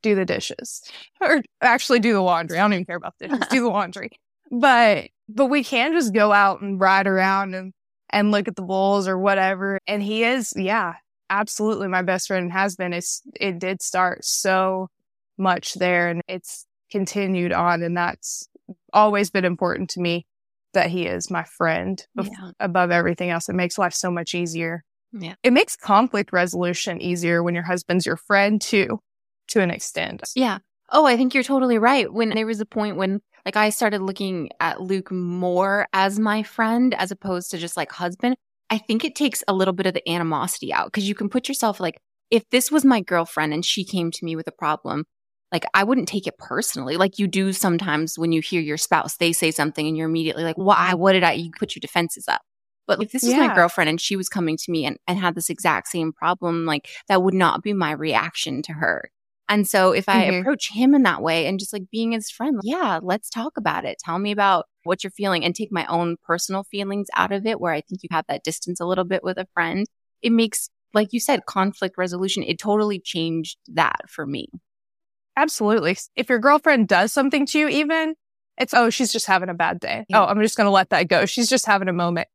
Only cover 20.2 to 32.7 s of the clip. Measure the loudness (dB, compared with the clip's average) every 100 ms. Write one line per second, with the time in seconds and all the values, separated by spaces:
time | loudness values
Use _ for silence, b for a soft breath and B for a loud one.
20.2 | -6 _ _ _ _ 0 0 0 -4 -4
21.2 | -4 -6 -8 -2 0 0 -4 -8 -10 -8
22.2 | -8 -8 -16 -6 -2 0 2 2 2 -2
23.2 | -2 -4 -2 -2 -2 0 -2 -2 -4 -4
24.2 | -4 -4 -4 -4 -6 -8 _ _ _ -14
25.2 | -14 0 4 4 2 -4 4 4 4 0
26.2 | 0 0 0 0 -2 -2 -4 -4 -4 -2
27.2 | 2 2 2 -2 -2 -4 0 0 0 -4
28.2 | 0 2 4 2 2 2 2 -2 _ _
29.2 | _ _ _ 0 0 -2 -8 -6 -6 -8
30.2 | -8 -2 -2 -2 _ _ _ 4 6 4
31.2 | 2 2 2 2 4 4 4 4 0 0
32.2 | 0 0 -2 -4 -4